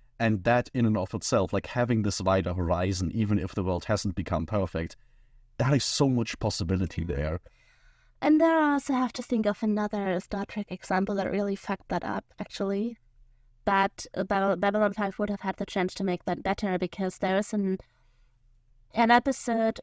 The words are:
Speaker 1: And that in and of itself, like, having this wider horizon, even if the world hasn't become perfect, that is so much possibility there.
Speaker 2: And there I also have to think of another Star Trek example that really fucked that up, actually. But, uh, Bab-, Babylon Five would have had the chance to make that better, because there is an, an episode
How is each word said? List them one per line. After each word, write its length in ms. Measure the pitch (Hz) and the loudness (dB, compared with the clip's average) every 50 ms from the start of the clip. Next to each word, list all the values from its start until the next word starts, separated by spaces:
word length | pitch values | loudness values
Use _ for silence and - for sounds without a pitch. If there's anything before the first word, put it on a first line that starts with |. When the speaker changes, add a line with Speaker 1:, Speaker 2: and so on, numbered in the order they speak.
| - _ _ - | -20 _ _ 0
Speaker 1:
And 260 | 117 110 110 95 90 | 2 2 2 2 2
that 240 | 117 120 123 120 - - | 2 2 2 2 0 0
in 100 | 127 117 | 0 2
and 140 | 110 107 101 | 2 2 0
of 160 | 92 - - | 0 -2 -4
itself, 380 | 101 - - 131 110 92 87 - | -6 -2 0 2 2 2 2 0
like, 140 | 98 - | -2 -4
having 360 | - - 123 120 120 123 110 101 | -2 -2 -2 0 2 2 2 2
this 180 | 104 - - | 0 -2 0
wider 320 | 95 92 95 95 87 90 87 | 2 2 2 2 2 0 -2
horizon, 580 | 92 87 82 87 87 92 95 95 87 92 82 - | -2 0 0 0 0 0 0 0 0 -2 -2 0
even 260 | 113 110 101 107 98 | 0 0 2 2 0
if 160 | 90 95 - | 0 -2 -2
the 100 | 107 90 | -2 -2
world 220 | 92 90 87 - | 0 -2 -2 0
hasn't 300 | - 107 98 - 101 90 | 0 -2 0 0 -2 -4
become 280 | - 82 - 92 82 82 | -4 -2 -2 -2 -2 -2
perfect, 520 | 78 110 104 95 87 - 82 82 82 - - - _ _ - - _ - - - _ _ | -2 -2 -2 -2 -2 -2 -4 -6 -6 -8 -14 -20 _ _ -20 -20 _ -20 -20 -20 _ _
that 160 | - 120 131 147 | -2 0 2 2
is 120 | 131 - | 2 2
so 240 | - - - 147 135 | 0 0 2 2 4
much 300 | 127 120 117 - - - | 4 2 0 -2 -4 -4
possibility 640 | - 107 - - 101 85 95 92 95 82 - - 82 | -4 -2 -2 -2 0 0 0 0 0 -2 -2 -4 -4
there. 360 | 87 71 69 76 76 82 82 - - _ _ _ _ _ _ _ - _ _ _ _ _ _ - | -4 -4 -2 -2 -2 -4 -6 -8 -12 _ _ _ _ _ _ _ -20 _ _ _ _ _ _ 2
Speaker 2:
And 160 | 302 311 311 | 4 4 6
there 200 | 330 330 330 320 | 6 4 4 4
I 160 | 302 294 285 | 4 2 2
also 180 | 285 - - 269 | 0 0 -2 0
have 220 | 254 254 233 - | 0 0 -2 -2
to 80 | - 240 | -6 -4
think 240 | - 254 220 214 | -2 -2 0 0
of 160 | 208 208 - 226 | 0 -2 0 0
another 580 | 214 208 208 208 208 - 202 196 190 180 180 | 0 0 0 0 -2 -4 -2 -2 -2 -2 -2
Star 240 | - - - 196 196 | -4 -6 -6 -6 -6
Trek 220 | - - 214 202 - | -6 -8 -8 -8 -8
example 440 | 185 - - - 190 185 196 196 202 | -10 -10 -6 -2 0 0 0 0 0
that 160 | 196 185 - | -2 -2 -2
really 260 | - 202 202 202 196 | -2 -2 -2 -2 -4
fucked 320 | - - - 196 - - - | -4 -4 -6 -6 -6 -4 -4
that 160 | 185 175 - | -4 -4 -2
up, 220 | - - - - _ _ - | -4 -6 -6 -8 _ _ -12
actually. 600 | 202 - - - 202 196 202 202 214 240 233 - _ _ _ - - - _ _ _ _ _ _ _ | -12 -10 -6 -4 -4 -2 -2 -2 -2 -4 -6 -10 _ _ _ -20 -20 -20 _ _ _ _ _ _ _
But, 420 | 208 196 196 196 202 - - - - - | 2 4 4 4 2 0 -6 -14 -8 -6
uh, 100 | 214 208 | -6 -2
Bab-, 360 | - 202 196 196 196 190 175 | 0 0 2 2 2 2 2
Babylon 320 | 190 202 202 214 214 202 202 | 2 2 4 4 2 2 2
Five 260 | - 208 196 - - | 0 -2 -2 -2 -2
would 120 | 208 202 | -4 -4
have 100 | 202 - | -4 -4
had 160 | - 196 190 | -4 -4 -4
the 80 | - 202 | -4 -6
chance 300 | - - 196 180 180 - | -4 0 0 0 0 0
to 100 | - 196 | -2 -2
make 220 | 196 180 175 - | -2 -2 -2 -2
that 160 | - 175 - - | -4 -4 -2 -2
better, 340 | 190 196 - 220 196 180 | -2 -2 -2 -2 -2 0
because 400 | 175 180 175 - - 190 185 - | 0 -2 -4 -4 -4 -4 -4 -2
there 220 | - - 185 190 196 | -2 0 0 2 2
is 160 | 208 - - | 0 0 -2
an, 240 | 208 196 190 185 - - _ _ _ _ _ _ _ _ _ _ _ _ _ _ _ _ _ _ _ _ _ - | -2 0 0 -2 -2 -6 _ _ _ _ _ _ _ _ _ _ _ _ _ _ _ _ _ _ _ _ _ 0
an 180 | 226 233 226 | 2 4 6
episode 720 | 240 247 - 277 262 - - 247 226 226 226 226 - - | 6 6 4 2 -2 -2 -2 -2 0 0 0 0 -2 -4